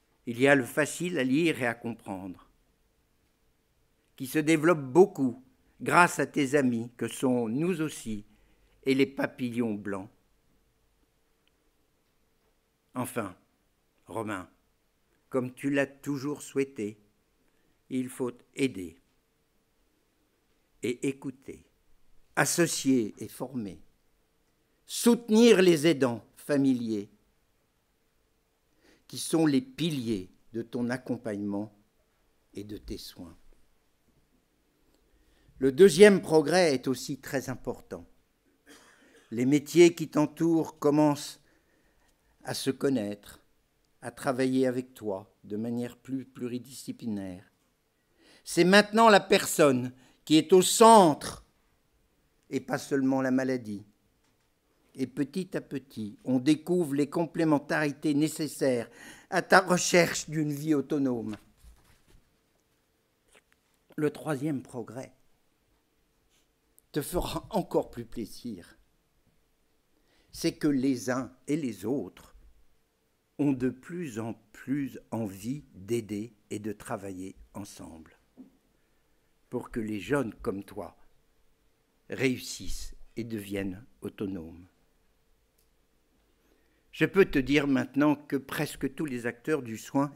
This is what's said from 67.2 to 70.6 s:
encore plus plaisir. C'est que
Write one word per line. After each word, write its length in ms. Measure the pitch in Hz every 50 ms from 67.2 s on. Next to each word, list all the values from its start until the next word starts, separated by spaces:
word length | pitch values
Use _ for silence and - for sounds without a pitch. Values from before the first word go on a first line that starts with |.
| - - - 160 - -
encore 400 | - 180 165 - - 156 - -
plus 160 | - 120 113
plaisir. 720 | - - 117 104 - - - - 123 104 85 85 - - _ _ _ _ _ _ _ _ _ _ _ _ _ _ _ _ _ _ _ _ _ _ _ _ _ _ _ _ _ _ _
C'est 220 | - - - 165 -
que 140 | -